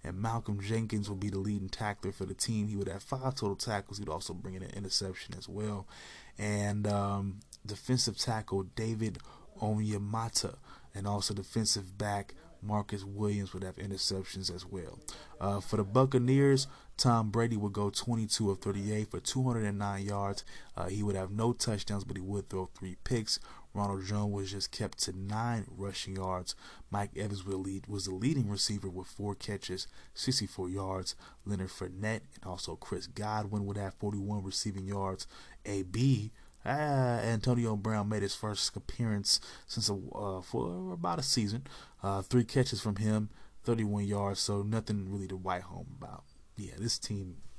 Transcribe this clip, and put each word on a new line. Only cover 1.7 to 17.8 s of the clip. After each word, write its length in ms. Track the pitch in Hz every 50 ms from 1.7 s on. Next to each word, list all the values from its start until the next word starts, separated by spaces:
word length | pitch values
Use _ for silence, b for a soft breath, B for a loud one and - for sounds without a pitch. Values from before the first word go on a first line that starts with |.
| - - 113 104 104 - - 98 98
for 120 | - 98
the 100 | 95 -
team. 340 | - - - 113 107 104 107
He 80 | 107
would 120 | 98 98 95
have 140 | 95 98 -
five 320 | - - 131 131 131 131
total 220 | - 110 101 98
tackles. 420 | 92 - - 110 101 98 - 101 98
He 60 | 101
would 80 | 85 78
also 200 | 85 - - 98
bring 220 | 87 - 95 92
in 80 | 90 92
an 80 | -
interception 640 | - - 101 95 - - 98 95 95 - - - -
as 120 | - - -
well. 380 | - 101 107 107 104 98 98 B B B B B B B B B B -
And, 480 | 104 104 104 101 104 104 104 104 104
um, 540 | 104 104 101 101 101 101 98 98 98 95 101 - - - - -
defensive 500 | 104 104 - - - 127 123 - 120 98
tackle 460 | - - - 113 110 104 - - 98 95
David 560 | 90 - - 110 113 113 110 113 107 92 - B B B B B B - -
Onyemata 960 | 110 107 107 107 107 107 104 101 101 101 107 110 113 117 - - - 101 - - B B B B B B B
and 120 | 101 98
also 280 | 101 104 101 98 - 104
defensive 640 | 98 92 - - 113 110 107 - 104 98 90 95 101
back 360 | 107 104 101 101 98 - - B B B B B -
Marcus 420 | 104 104 104 101 - 104 98 95
Williams 500 | 98 98 101 104 104 104 104 98 95 -
would 80 | 92 95
have 140 | 92 92
interceptions 760 | - 98 98 98 95 - - 95 95 92 - - 95 95 92 90
as 120 | - -
well. 320 | - 98 92 82 64 - - - B B B B B B B
Uh, 200 | - 101 101 101
for 160 | 95 - -
the 80 | 104 104
Buccaneers, 840 | 98 101 127 131 131 135 127 123 123 131 139 139 139 139 135 135 B B B B B B
Tom 340 | - 143 131 117 117 113 107
Brady 260 | 98 117 117 117 117
would 160 | 104 104 104 98
go 160 | 104